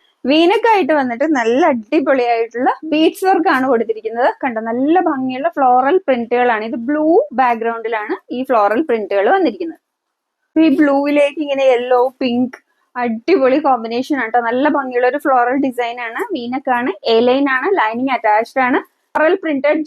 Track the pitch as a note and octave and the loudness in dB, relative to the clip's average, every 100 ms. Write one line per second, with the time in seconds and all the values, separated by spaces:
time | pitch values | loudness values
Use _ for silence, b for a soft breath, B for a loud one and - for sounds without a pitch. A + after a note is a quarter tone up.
0 | _ _ A#3+ D4+ E4+ A4 A4+ G#4+ C#4 D4+ | _ _ 0 4 4 4 2 2 2 0
1 | C4 A#3 D#4 D4 A3+ B3 E4+ B3+ A3 D4+ | 0 -2 0 0 0 2 2 0 0 -2
2 | C#4 C4+ A#3+ A#3 A3+ A#3 C4 - D#4 D4 | 2 0 2 0 -2 -2 -2 -2 -2 -2
3 | D#4+ - F#4+ F#4+ E4 C#4 C4 A#3+ A3 A3 | -2 -2 0 2 2 0 2 0 0 -4
4 | A3 A3+ B3+ A4+ C#4 A3 A3 A#3+ C4+ E4+ | -6 -2 -2 -2 -6 -6 -6 -2 0 2
5 | F4+ C#4 C4 B3+ D4+ E4 C4 B3 C4+ F4+ | 0 -2 -4 -4 -4 0 2 2 2 0
6 | - B3+ A3+ A#3+ B3 A3 A3 A#3+ A#3 D4+ | 0 -2 0 0 0 0 -4 -8 -4 0
7 | D4+ F4 D5 A3+ B3+ A#3 A#3 A3+ A3 A3+ | 2 2 2 0 0 0 -4 -6 -4 -6
8 | G#3+ F#4 - B3 C4 B3 G3+ A3 D#4+ A#3 | -6 -10 -8 -8 -2 2 2 0 -2 -2
9 | G3+ G3+ G3+ G4 D#4+ G#3 E4+ - _ _ | -2 0 2 2 0 -2 -8 -10 _ _
10 | _ _ _ _ _ - D#4+ C4+ D4 C#4 | _ _ _ _ _ 2 2 4 2 2
11 | C#4+ D4 C#4+ D4+ C#4+ C4+ C4+ B3 B3 B3+ | 0 2 0 0 -4 0 2 2 2 2
12 | B3+ B3+ C4 A#3+ B3 - _ _ _ - | 2 -2 -2 0 -2 -6 _ _ _ -6
13 | B3 A3+ - E4 C4 C4+ D4+ B3+ A3+ A#3 | -4 -4 0 2 4 2 2 0 -2 -6
14 | C4 C#4+ A3+ B3 A#3 B3 C#4+ D4 B3+ A#3+ | -4 -4 -2 -2 0 0 0 0 -2 0
15 | B3 C#4 D4+ C4 A#3+ C4+ C#4 A#3+ A#3+ A#3+ | 0 0 0 2 2 0 -2 -2 -6 -6
16 | A#3 A#3+ A4 E4+ A#3+ B3+ C#4+ B3 B3 G4 | -10 -8 -6 -6 -6 -6 -2 -2 -2 -4
17 | - A3+ B3 B3+ C#4+ C4 D4 F#4+ A3 A#3 | 0 2 4 2 2 0 0 0 0 -2
18 | C4 B3 A3 G#3+ A3+ - B3+ C#4 - _ | -2 -2 2 2 0 0 0 -2 -6 _
19 | _ - D#4 F#4+ D#4+ C#4 C#4 D4+ | _ 0 0 0 -2 -2 0 0